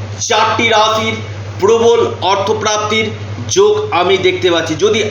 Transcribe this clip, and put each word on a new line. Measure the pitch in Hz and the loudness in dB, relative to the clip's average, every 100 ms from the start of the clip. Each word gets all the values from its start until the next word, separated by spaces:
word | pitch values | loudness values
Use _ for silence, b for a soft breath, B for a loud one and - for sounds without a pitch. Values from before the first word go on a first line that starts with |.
| - - | -10 -8
চারটি | - 220 226 233 226 | -2 0 0 0 0
রাশির | 214 220 220 226 220 - - - - | 2 2 0 -4 -6 -10 -12 -12 -2
প্রবল | 196 226 233 233 - - | 2 4 4 4 2 -2
অর্থপ্রাপ্তির | 175 196 214 208 214 208 214 220 - - - - - | -2 0 0 -2 -2 -2 0 -2 -2 -6 -10 -10 -2
যোগ | - 208 214 - | 2 4 2 0
আমি | 165 180 190 | 0 2 2
দেখতে | 180 180 180 | 2 0 0
পাচ্ছি। | 165 156 147 | 0 0 0
যদি | 208 220 160 | 2 2 -2